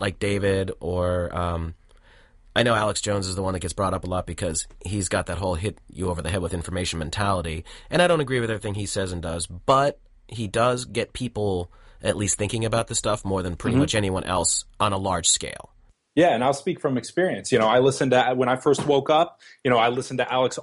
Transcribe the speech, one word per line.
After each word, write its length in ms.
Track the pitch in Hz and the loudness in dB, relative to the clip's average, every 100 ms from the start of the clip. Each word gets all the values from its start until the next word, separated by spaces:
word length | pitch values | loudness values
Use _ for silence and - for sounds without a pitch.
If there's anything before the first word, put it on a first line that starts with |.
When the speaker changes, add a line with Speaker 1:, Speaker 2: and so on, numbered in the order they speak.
Speaker 1:
like 180 | 98 90 | -4 -2
David 500 | 101 101 98 95 95 - | -2 0 2 0 0 -4
or, 540 | 85 90 90 90 87 - | -4 -2 0 0 -2 -2
um, 380 | 87 85 82 82 _ _ _ - _ _ _ - | -2 -2 -6 -10 _ _ _ -20 _ _ _ 0
I 60 | |
know 120 | 120 | 2
Alex 260 | 110 107 98 | 2 0 -2
Jones 280 | - 101 95 | -2 -2 -2
is 80 | 92 | -4
the 60 | |
one 100 | 95 | -2
that 80 | 92 | -2
gets 140 | 87 | -4
brought 200 | - 98 | -2 -2
up 100 | 92 | -2
a 40 | 90 | -4
lot 180 | 90 87 | -4 -4
because 400 | 85 92 78 - - | -4 -4 -4 -6 -10
he's 240 | 90 104 92 | -6 -4 -2
got 180 | 98 90 | -2 -2
that 120 | 85 | -4
whole 160 | 95 | -2
hit 240 | 85 98 - - | -2 -4 -8 -14
you 200 | - 90 | -6 -4
over 140 | 85 | -4
the 80 | 78 | -2
head 100 | 95 | -2
with 140 | 85 | -2
information 440 | 90 80 90 90 82 | -6 -6 -4 -4 -4
mentality. 640 | 78 92 101 95 82 80 - - - | -6 -2 -2 0 -2 -8 -10 -16 -4
And 100 | 156 | 2
I 40 | 175 | 4
don't 120 | 165 | 4
agree 200 | 135 131 | 2 -2
with 100 | 113 | -2
everything 240 | 107 107 | -4 -4
he 120 | 101 98 | -6 -4
says 260 | - 95 | -4 -4
and 100 | 90 | -4
does, 240 | 82 85 85 | -6 -6 -8
but 540 | 87 - 135 143 - _ _ - | -6 2 4 4 -2 _ _ -14
he 220 | 107 107 | -8 -4
does 360 | 113 120 123 127 | 0 2 0 -4
get 260 | 104 107 | -6 -6
people 580 | - 123 107 104 92 87 - - - | -6 -8 -4 -2 -2 -4 -12 -20 -8
at 140 | 101 92 | -4 -2
least 200 | 101 - | -2 -2
thinking 260 | 104 117 | -2 -2
about 220 | 113 117 113 | 0 0 -2
the 60 | - | -2
stuff 280 | 113 104 | -2 -2
more 180 | 98 95 | -2 -2
than 120 | 90 85 | -2 -4
pretty 180 | - | 0
Speaker 2:
Mm-hmm. 60 | 123 | 2
Speaker 1:
much 120 | 147 | 2
anyone 300 | 110 98 92 | 2 0 -2
else 400 | - 90 82 - - - | 0 0 2 0 -4 -2
on 120 | 104 | 0
a 60 | 98 | 0
large 300 | 98 90 - | 0 0 0
scale. 420 | - 65 - - _ _ _ _ | 0 -2 -12 -18 _ _ _ _
Speaker 2:
Yeah, 160 | - 175 | 4 4
and 80 | 117 | 6
I'll 100 | 127 | 2
speak 260 | 135 - 175 | 0 -2 -2
from 180 | 151 127 | 0 -2
experience. 540 | - - 185 110 95 | -2 0 0 0 2
You 80 | 120 | 4
know, 80 | 110 | 6
I 100 | 120 | 6
listened 320 | 135 131 139 | 4 4 2
to, 220 | 123 123 | 4 4
when 140 | 127 123 | 2 2
I 80 | 127 | 2
first 280 | 151 139 147 | 2 2 4
woke 220 | 139 135 | 2 4
up, 320 | 156 170 - - - | 4 4 -2 -20 -4
you 80 | 131 | 2
know, 80 | 123 | 4
I 100 | 117 | 4
listened 300 | 123 123 131 | 2 -2 -2
to 140 | 123 | 0
Alex 260 | 127 127 - | 2 2 0